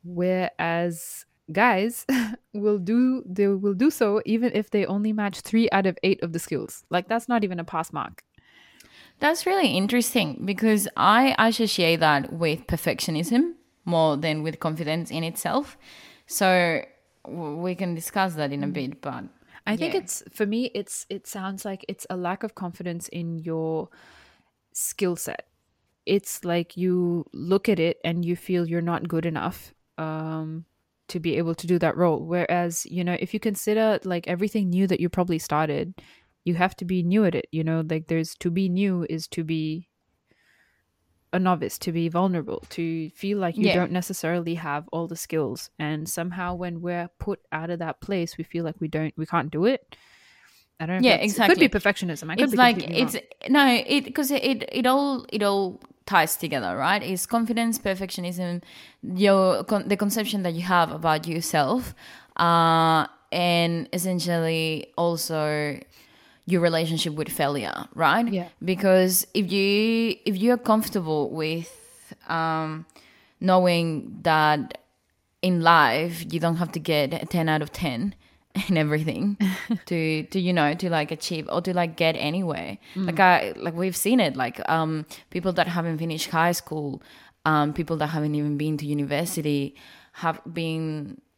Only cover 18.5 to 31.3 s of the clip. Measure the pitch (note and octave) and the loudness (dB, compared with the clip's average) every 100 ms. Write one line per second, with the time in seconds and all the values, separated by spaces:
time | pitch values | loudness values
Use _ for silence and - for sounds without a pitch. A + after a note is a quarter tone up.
18.5 | C#3+ C#3+ C#3+ C3 C#3 D3 B2 G2 _ _ | -2 -4 -4 -6 -8 -10 -10 -14 _ _
19.5 | - - A3+ E4 F#4+ - - - - G#3 | -10 -4 -2 -2 -4 -6 -12 -12 -6 -2
20.5 | A3 B3 G3+ G3+ - - G3 - G3+ F#3+ | -2 -4 -6 -8 -12 -10 -12 -10 -10 -8
21.5 | F#3+ G#3 F#3+ - G3 - F#3 F3 G3 G#3+ | -8 -8 -10 -10 -12 -8 -6 -4 -4 -8
22.5 | - F3+ F3 F3+ F3 - F3 E3+ E3 E3 | -8 -10 -8 -8 -8 -10 -8 -8 -6 -6
23.5 | D#3+ D#3+ D#3+ - - - - _ _ _ | -4 -2 -4 -6 -14 -20 -20 _ _ _
24.5 | _ _ - - - F#3 E3+ - - - | _ _ -8 -8 -2 -2 -2 -8 -10 -14
25.5 | _ _ _ _ _ - G3 - - F3 | _ _ _ _ _ 0 0 0 -8 -2
26.5 | F3 E3+ - F3+ F3+ F3 E3+ - - E3+ | -2 -2 -2 0 2 2 0 -4 -10 0
27.5 | G3 A#3 F#3 E3 - E3+ E3+ E3+ F3 - | 2 4 2 2 0 -2 -2 -2 -4 -2
28.5 | F3+ E3+ E3+ E3+ E3+ E3+ D#3+ E3+ D#3 C3 | -2 0 0 0 -2 -2 -2 -2 -2 -4
29.5 | - - _ _ - D#3+ D#3 D#3+ D#3+ D#3 | -6 -18 _ _ -10 -6 -6 -6 -6 -6
30.5 | D#3+ E3 _ _ _ - F3 D#3+ | -10 -14 _ _ _ -10 -4 0